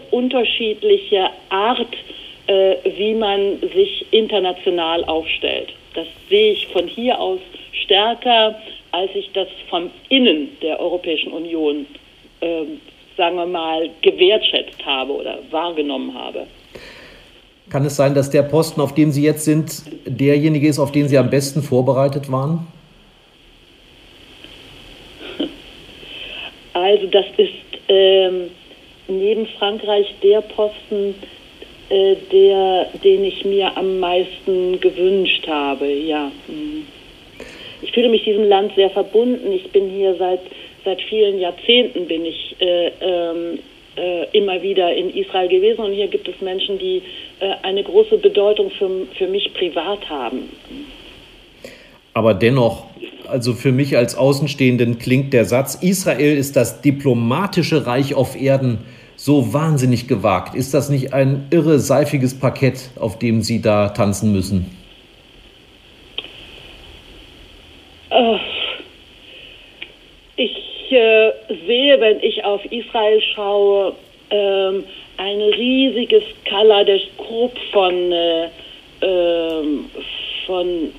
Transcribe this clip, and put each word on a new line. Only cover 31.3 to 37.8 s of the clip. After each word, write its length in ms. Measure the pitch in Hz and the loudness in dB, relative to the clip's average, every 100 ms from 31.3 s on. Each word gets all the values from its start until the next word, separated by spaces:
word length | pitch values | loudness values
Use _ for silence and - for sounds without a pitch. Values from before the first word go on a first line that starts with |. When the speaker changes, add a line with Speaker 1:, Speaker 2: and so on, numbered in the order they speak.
| - - - - - - | -20 -20 -20 -20 -20 -2
Speaker 1:
äh, 280 | 196 196 190 - | 2 4 2 4
der, 560 | 190 196 190 190 185 - - | 6 6 6 2 2 -2 2
den 220 | 196 190 | 4 4
ich 200 | 190 - | 2 -2
mir 320 | 202 196 190 - | -2 0 0 -2
am 220 | 190 185 | -2 -2
meisten 800 | 180 180 185 - - 185 180 185 | 0 0 -2 -6 -4 -2 0 0
gewünscht 640 | 185 170 185 196 180 - 165 | 0 2 0 2 0 -2 -2
habe, 440 | 151 143 135 143 | -4 -2 -2 -2
ja. 400 | 143 160 151 143 139 - | -2 -2 -4 -6 -10 -14
Mhm. 380 | 156 151 151 143 - - - - - - - - - | -10 -10 -10 -14 -20 -20 -20 -20 -20 -20 -18 -20 -14